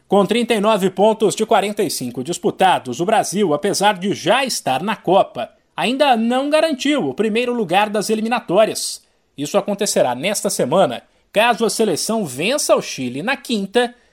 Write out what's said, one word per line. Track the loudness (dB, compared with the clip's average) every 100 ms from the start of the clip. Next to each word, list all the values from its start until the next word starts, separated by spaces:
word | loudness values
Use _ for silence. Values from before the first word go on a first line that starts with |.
| _
Com | 2 2
trinta | 0 0
e | 0
nove | 2 2 0
pontos | 2 2 4 0
de | 0 2
quarenta | 2 2 -2
e | -4
cinco | -4 -8 -8
disputados, | -8 -4 -4 2 2 2 -2 -4
o | 2
Brasil, | 2 0 0 0
apesar | 0 0 2 0 0
de | -4
já | -2 0 0
estar | 0 -4 -2 -2
na | -2 -4
Copa, | 2 4 2 -2 -10 _ _
ainda | -6 -4 2 2 2
não | 2 0 2
garantiu | 2 2 0 0 0 -2
o |
primeiro | -2 0 0 -2
lugar | -2 0 0 0
das | -2 -2
eliminatórias. | -2 -2 -4 0 2 2 0 -8 -10 _ _ _ -10
Isso | -2 -2
acontecerá | -2 -4 -2 2 0
nesta | 0 -4 -4 -4
semana, | -2 0 2 2 -2 -14 _ _
caso | 0 2 2
a | -2
seleção | 0 0 0 -2 -4 -4
vença | -4 -2 -2 0 0
o |
Chile | 0 -8 -8 -6
na | -6 -6
quinta | -4 -4 -2 -2 -2 -6 _